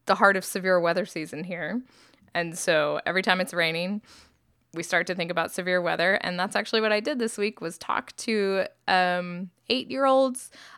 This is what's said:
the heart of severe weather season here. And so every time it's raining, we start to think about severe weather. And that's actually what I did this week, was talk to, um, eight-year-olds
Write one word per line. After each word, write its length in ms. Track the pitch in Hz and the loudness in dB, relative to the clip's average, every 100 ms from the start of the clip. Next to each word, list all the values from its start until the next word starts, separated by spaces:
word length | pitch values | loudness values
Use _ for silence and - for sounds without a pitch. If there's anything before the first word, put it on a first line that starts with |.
| - | 0
the 80 | 190 | 6
heart 200 | 202 185 | 6 6
of 80 | |
severe 360 | 180 196 185 180 | 0 -2 2 4
weather 260 | 170 175 175 | 4 0 -2
season 380 | 165 151 147 | -6 -8 -8
here. 360 | 180 175 156 226 254 _ - _ _ | -8 -8 -6 -6 -8 _ -20 _ _
And 240 | 175 170 165 | -6 -4 -4
so 420 | - 160 147 147 - | 2 2 2 0 -2
every 160 | 180 | 0
time 180 | 185 185 | 2 0
it's 140 | 185 | 0
raining, 480 | 175 165 165 180 208 - - - _ _ _ _ | 0 0 0 -4 -6 -8 -20 -20 _ _ _ _
we 100 | 165 | -10
start 220 | 170 175 170 | -2 -2 0
to 80 | 180 | -2
think 140 | 170 | -2
about 220 | 175 160 | -2 -2
severe 300 | - 180 180 | -4 0 2
weather. 320 | 175 165 175 202 | 2 2 2 2
And 180 | - 180 | 0 -2
that's 160 | 196 - | -2 -2
actually 240 | - 226 | 0 0
what 140 | 220 | 2
I 80 | 214 | 2
did 180 | 233 285 | 0 -2
this 180 | 226 - | -2 -2
week, 220 | 208 - | -4 -4
was 180 | 165 - | -10 -8
talk 380 | - - - - | -4 -4 -4 -8
to, 500 | - 220 196 190 - - - | -2 0 0 0 -2 -6 2
um, 640 | 185 180 180 180 175 185 - - | 4 4 0 -4 -8 -10 -12 -12
eight-year-olds 800 | 254 - 262 269 262 262 254 - - - | -10 -8 -2 4 4 4 0 -12 -20 -20